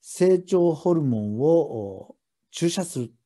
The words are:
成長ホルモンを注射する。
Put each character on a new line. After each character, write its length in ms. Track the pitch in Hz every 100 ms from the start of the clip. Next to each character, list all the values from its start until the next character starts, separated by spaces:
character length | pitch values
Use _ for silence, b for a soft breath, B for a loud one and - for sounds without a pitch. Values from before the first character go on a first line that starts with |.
成 380 | - - 180 185
長 340 | 180 185 175
ホ 220 | 156 180 170
ル 80 |
モ 160 | 143 113
ン 200 | 104 107
を 760 | 143 165 151 117 101 98 - - _ _ _
注 200 | - 170
射 140 | 170
す 140 | 170 -
る。 140 | 120 _